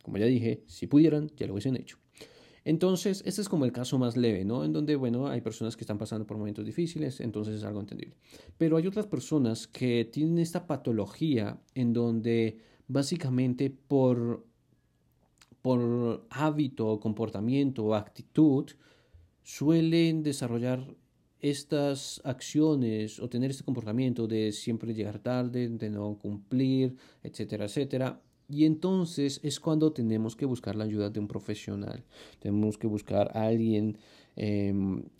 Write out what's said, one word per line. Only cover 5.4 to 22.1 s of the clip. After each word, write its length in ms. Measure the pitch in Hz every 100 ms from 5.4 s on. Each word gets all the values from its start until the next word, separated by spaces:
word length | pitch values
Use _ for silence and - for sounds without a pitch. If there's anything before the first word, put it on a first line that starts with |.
personas 360 | 113 110 113 -
que 60 |
están 140 | 113 107
pasando 300 | 110 107 107
por 100 | 110
momentos 280 | 104 104
difíciles, 560 | 107 117 165 165 143 131
entonces 360 | 120 104 107 107
es 80 |
algo 160 | 104 104
entendible. 360 | 101 - - - _ - - -
Pero 180 | 165 160
hay 100 | 185
otras 200 | 202 208
personas 600 | 131 - 151 117 113 -
que 380 | - 127 120
tienen 340 | 113 143 156 170
esta 280 | 165 175 175
patología 920 | 139 139 110 98 - 160 120 101 - _
en 200 | 135 120
donde 640 | 117 120 113 117 117 113 110 - _ -
básicamente 840 | 135 139 170 135 123 127 123 135
por, 760 | 135 - 139 127 123 117 117 - _ _ _ _ _ _ _ _ _ _ -
por 640 | 127 123 120 120 117 104 -
hábito, 720 | 131 156 151 135 - 110 107
comportamiento 880 | 110 107 110 98 113 139 139 127 107
o 80 |
actitud, 720 | 107 - - - - 156 135 - - _ _ _ - _ _
suelen 800 | - - 143 165 160 165 165 160
desarrollar 760 | 151 139 120 117 123 127 131 - _ _ _ -
estas 800 | 143 143 - 151 143 139 -